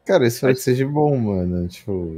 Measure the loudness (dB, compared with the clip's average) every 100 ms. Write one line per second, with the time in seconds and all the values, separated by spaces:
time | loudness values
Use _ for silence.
0 | 0 2 2 2 0 0 0 0 0 0
1 | 0 2 0 0 -2 -2 -4 -8 -8 -6
2 | -6